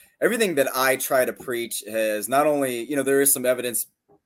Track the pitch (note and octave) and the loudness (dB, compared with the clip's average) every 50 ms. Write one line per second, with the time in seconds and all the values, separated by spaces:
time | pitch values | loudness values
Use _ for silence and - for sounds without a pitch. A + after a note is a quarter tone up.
0 | - _ _ - - F3+ A#3 A#3 A3+ F#3+ E3 C#3 C3 B2+ B2 C3 C3 C3+ C3 B2 | -20 _ _ 0 0 2 2 2 0 0 2 2 0 0 2 0 2 2 2 0
1 | - - D3+ C3 B2+ A#2 G#2+ - - - B2 A#2 A#2 A2+ - - - G#2 A2 A2 | 0 0 2 2 2 2 0 -6 -6 -6 -4 -4 -4 -6 -8 -10 -8 -6 -2 -2
2 | A2 G#2+ G#2+ G#2+ G2+ A2 C3 C#3 D3+ D#3 D3 C#3+ C#3 B2+ B2 A#2 A#2 B2 D3 C#3 | 0 0 -2 -2 -4 -2 0 2 2 2 2 0 0 -2 -2 -4 -6 -4 -4 -2
3 | C#3 C#3 C#3 C#3 C#3 C#3 - C#3 B2+ B2+ B2+ A#2+ B2 B2 A#2 - - - _ _ | 0 2 2 4 4 4 2 2 2 0 0 0 -2 -6 -4 -6 -8 -8 _ _
4 | _ _ _ _ _ | _ _ _ _ _